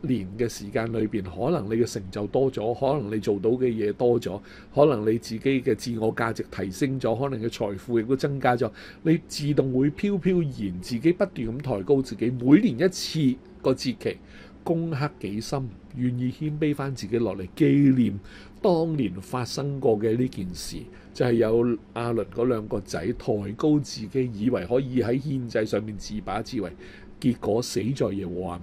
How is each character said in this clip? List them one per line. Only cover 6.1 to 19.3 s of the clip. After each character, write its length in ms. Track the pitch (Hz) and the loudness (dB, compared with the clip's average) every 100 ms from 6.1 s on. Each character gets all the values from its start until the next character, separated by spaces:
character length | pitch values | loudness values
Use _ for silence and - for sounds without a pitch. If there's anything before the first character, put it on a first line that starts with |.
價 200 | 113 113 | 0 -2
值 120 | 107 - | -4 -8
提 180 | - 101 | -6 -6
升 300 | - 139 135 | -2 -2 0
咗， 180 | 120 113 | -2 0
可 120 | 139 | -2
能 120 | 127 | -4
你 60 | 117 | -6
嘅 20 | |
財 300 | - 107 98 | -4 -4 -4
富 220 | - 117 | 0 0
亦 20 | |
都 140 | 110 135 | 2 0
增 240 | 147 139 | 0 0
加 160 | 131 120 | 2 2
咗， 120 | 113 - - - | 0 -4 -18 -4
你 120 | 165 160 - | 2 2 0
自 260 | - 143 | -4 0
動 180 | 147 135 | 2 2
會 160 | 127 143 | 2 2
飄 280 | 143 202 202 | 0 -2 0
飄 200 | 185 180 | 2 2
然， 380 | 151 117 101 90 | 0 -2 -6 -6
自 180 | 92 120 | -6 0
己 140 | 156 | 2
不 120 | 175 196 | 2 0
斷 200 | - 110 | -2 -6
咁 140 | 123 | -4
抬 220 | 139 104 | -4 -2
高 200 | 92 139 | 2 2
自 140 | 131 104 | 2 -2
己。 120 | 113 | -2
每 320 | 127 123 156 | 2 8 8
年 160 | 226 120 | 8 2
一 120 | 185 | 0
次 500 | - - 160 135 127 - - | 0 -4 2 2 2 -8 -2
個 100 | 143 | 0
節 220 | 131 131 110 | 0 -2 -4
期， 160 | 113 90 - - - - | -4 -6 -12 -20 -20 -10
攻 260 | - 165 165 | -2 -2 0
克 180 | 139 147 - | -2 -4 -4
己 200 | 98 107 | -6 -6
心， 300 | - 143 127 95 - | -4 -6 -6 -10 -12
願 240 | 127 127 123 | -2 -2 0
意 140 | 123 | -2
謙 260 | - 151 151 | -2 -4 0
卑 160 | 156 | 0
返 180 | 139 139 | 0 -4
自 140 | 127 92 | -6 -2
己 120 | 117 | 0
落 180 | 110 98 | 0 -2
嚟， 100 | 92 - | -6 2
紀 380 | 143 139 143 131 | 4 6 6 6
念 220 | 110 98 - - - - | 4 0 -10 -18 -20 0
當 360 | 214 170 165 151 | 2 4 2 0
年 160 | 110 90 | -2 -4
發 240 | - | -6